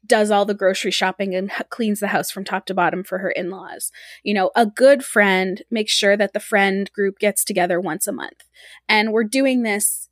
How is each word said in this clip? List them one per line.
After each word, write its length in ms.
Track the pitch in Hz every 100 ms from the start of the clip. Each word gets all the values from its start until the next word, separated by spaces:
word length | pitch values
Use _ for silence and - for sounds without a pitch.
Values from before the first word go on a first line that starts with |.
| -
does 240 | 226 208
all 160 | 208 202
the 80 |
grocery 380 | 202 190 190 208
shopping 420 | - 190 185 196
and 160 | 185 196
h-, 200 | - -
cleans 300 | - 226 202
the 80 | 202
house 200 | 202 -
from 140 | -
top 240 | 196 196 -
to 80 | 190
bottom 280 | 175 180
for 140 | 190 185
her 140 | 185
in-laws. 600 | - 185 190 185 - - - - -
You 140 | - 202
know, 160 | 190 -
a 120 | 226
good 360 | - 262 277
friend 600 | 262 - 202 185 190 185 -
makes 220 | 226 214
sure 220 | - 202 202
that 180 | 202
the 60 | 214
friend 520 | - 208 196 190 196
group 240 | - 196 190
gets 260 | 208 196
together 380 | - 196 180 175
once 240 | 185 165 -
a 60 |
month. 320 | 190 - _ _ _ - - -
And 240 | 214 220
we're 120 | 214
doing 400 | 220 269 269 254
this 440 | 226 202 208 - -